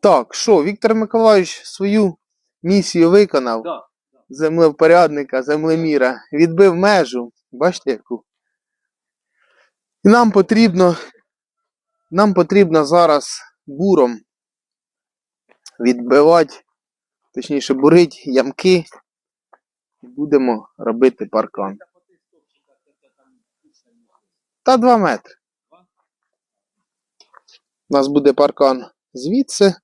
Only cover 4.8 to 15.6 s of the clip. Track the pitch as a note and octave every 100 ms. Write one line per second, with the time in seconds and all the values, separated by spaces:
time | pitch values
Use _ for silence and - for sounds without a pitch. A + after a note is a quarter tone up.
4.8 | D#3+ E3+ E3+ D3 C#3 C3 C3 D3+ D#3 D#3+
5.8 | E3 D3 B2+ B2 _ D3 E3+ E3 G3 E3+
6.8 | G3 G3+ C#3+ B2 A#2+ _ _ B2+ D#3+ F3
7.8 | - A#2 _ A#2 _ _ _ _ _ _
8.8 | _ _ _ _ _ _ _ _ _ _
9.8 | _ _ G3 A#3 A#3 G3 F#3+ A3 A3+ F3
10.8 | F3+ E3 - _ _ _ _ _ _ _
11.8 | _ _ _ E3+ G#3 F#3 E3+ G3+ F#3+ D#3
12.8 | D3 E3+ E3+ D3 - - - _ - C#3
13.8 | F#3+ F3 B2 A#2 _ _ _ _ _ _
14.8 | _ _ _ _ _ _ _ _